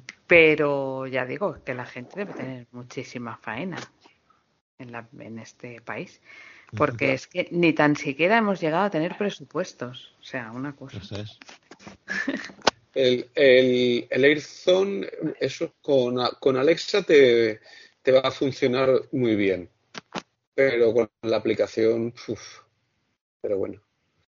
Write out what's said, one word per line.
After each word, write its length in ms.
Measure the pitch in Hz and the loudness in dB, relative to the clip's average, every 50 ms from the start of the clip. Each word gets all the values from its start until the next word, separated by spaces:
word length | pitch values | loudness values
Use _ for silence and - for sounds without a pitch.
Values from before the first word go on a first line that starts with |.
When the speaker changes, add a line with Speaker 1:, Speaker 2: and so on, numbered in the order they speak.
| - - - _ _ | -18 -20 -20 _ _
Speaker 1:
pero 760 | - 175 165 160 156 156 156 147 143 143 139 135 135 135 131 131 | 4 6 6 8 6 4 2 0 -2 0 -2 -4 -6 -6 -8 -8
ya 180 | 131 131 127 127 | -6 -6 -6 -6
digo 380 | 127 135 151 202 175 139 - - | -6 -6 -6 -6 -6 -6 -8 -10
que 100 | 139 127 | -10 -10
la 120 | 123 120 | -10 -10
gente 340 | - - 127 123 - - 190 | -12 -14 -16 -16 -14 -12 -12
debe 140 | 208 175 143 | -12 -12 -10
tener 340 | - 131 131 131 123 120 _ | -12 -12 -12 -12 -14 -16 _
muchísima 680 | 123 123 123 123 - 131 123 - - 123 120 117 113 | -20 -20 -18 -14 -14 -14 -14 -12 -12 -12 -12 -12 -14
faena 400 | - - 120 107 127 175 185 156 120 - - _ _ _ _ _ _ _ _ _ _ _ _ _ _ _ _ _ _ | -12 -12 -10 -10 -8 -8 -10 -10 -12 -14 -16 _ _ _ _ _ _ _ _ _ _ _ _ _ _ _ _ _ _
en 120 | 131 120 | -20 -16
la, 160 | 117 117 113 117 - 117 | -14 -16 -16 _ -20 -20
en 200 | 113 110 113 113 | -18 -16 -16 -16
este 420 | 117 - _ _ - 123 117 113 | -18 -20 _ _ -20 -18 -18 -18
país, 400 | _ - 104 120 180 - - _ _ - - - - - - - _ _ - | _ -12 -12 -12 -12 -14 -18 _ _ -20 -20 -20 -20 -20 -20 -20 _ _ -4
porque 300 | 107 151 139 127 110 139 | -2 -2 -2 -2 -2 -2
Speaker 2:
Ujú. 80 | 135 131 | -2 -2
Speaker 1:
es 140 | 131 - | -2 -6
que 220 | _ - 180 - - | _ -8 -8 -6 -4
ni 220 | 165 175 170 160 151 | -2 2 2 2 4
tan 220 | 156 151 147 147 | 4 4 2 2
siquiera 420 | - - 147 135 143 165 185 226 | 0 -4 -8 -4 0 0 2 2
hemos 240 | 233 220 202 190 165 | 2 2 0 -2 -2
llegado 240 | 165 151 156 175 202 | -2 -2 0 0 -2
a 40 | 202 | -2
tener 280 | 202 208 202 180 196 | -2 -2 -4 -4 -4
presupuestos, 1000 | - 208 196 - - 139 _ - - - - - - 123 123 127 - - - _ _ | -6 -6 -6 -6 -8 -18 _ -8 -8 -8 -8 -10 -12 -12 -12 -12 -16 -20 -20 _ _
o 40 | _ | _
sea, 280 | - - 127 117 110 | -12 -12 -10 -10 -10
una 240 | 117 127 135 147 135 | -10 -10 -10 -10 -12
cosa. 220 | _ 139 135 - | _ -18 -16 -14
Speaker 2:
Eso 180 | 101 87 - 107 | -14 -14 -12 -12
es. 220 | 101 107 104 - _ - - - _ _ _ - _ - - - - _ | -12 -12 -12 -16 _ -20 -20 -20 _ _ _ -20 _ -20 -20 -20 -20 _
Speaker 1:
<laughs> 520 | - - - - 277 - - - - - - - - - _ _ _ - | -10 -8 -6 -6 -6 -6 -8 -10 -14 -16 -2 -2 -2 -2 _ _ _ -2
Speaker 3:
El, 340 | 139 131 127 127 120 - - - | 0 2 2 2 0 -4 -6 0
el, 720 | 160 143 131 123 131 131 127 123 123 123 123 120 117 - - | 4 6 8 8 8 6 4 2 2 2 2 0 -2 -4 -4
el 140 | - 127 135 | 0 2 4
Airzone, 840 | 147 151 151 - - - - - 180 180 190 196 202 196 196 - - - - 165 151 - - | 4 4 2 -4 -12 -18 -6 0 2 2 2 2 -2 -4 -8 -8 -10 -10 -8 -8 -8 -6 -4
eso 320 | - 131 - - 170 156 _ _ | -6 -6 -4 -6 -10 -10 _ _
con, 380 | _ - 139 131 123 123 123 127 123 - - _ | _ 0 0 2 2 0 -2 -2 -4 -4 -6 _
con 180 | - 139 131 | 0 0 2
Alexa 460 | 127 135 160 170 165 - - - 202 185 | 2 2 2 2 2 0 -2 -2 -2 2
te, 560 | - 160 143 135 123 117 117 117 107 107 - _ - - - - - _ _ | 6 8 8 8 8 6 4 4 2 -2 -6 _ -20 -20 -20 -20 -20 _ _
te 100 | - 131 | 0 4
va 100 | 131 135 | 4 4
a 100 | 131 131 | 4 2
funcionar 580 | - - 151 131 127 - 139 127 123 131 135 135 127 117 - - | -2 -2 -2 -2 0 0 0 0 2 2 2 4 2 2 0 -2
muy 240 | - 131 123 113 107 | -4 0 0 2 2
bien, 340 | 101 101 95 90 90 87 - _ _ _ _ _ - _ _ - - - _ _ _ _ _ - | 2 2 0 0 -2 -4 -14 _ _ _ _ _ -18 _ _ -14 -14 -14 _ _ _ _ _ 0
pero 360 | 139 135 135 117 117 117 113 110 | 0 2 2 4 2 2 4 4
con 160 | 120 110 - _ _ | 2 0 0 _ _
la 160 | - 113 110 | -4 -2 -2
aplicación, 760 | 107 107 113 107 107 104 - - 113 110 113 117 117 117 120 123 - - | -2 0 -2 0 0 0 -2 0 0 2 2 2 0 -2 -6 -8 -12 -10
uf, 320 | - 107 - - - - - _ _ _ _ _ _ _ _ _ _ _ _ _ _ _ _ | -10 -10 -10 -10 -20 -20 -20 _ _ _ _ _ _ _ _ _ _ _ _ _ _ _ _
pero 160 | - 104 101 95 | -6 -4 -2 -2
bueno. 200 | 101 101 101 - _ _ _ _ _ _ _ _ _ _ | -4 -6 -8 -16 _ _ _ _ _ _ _ _ _ _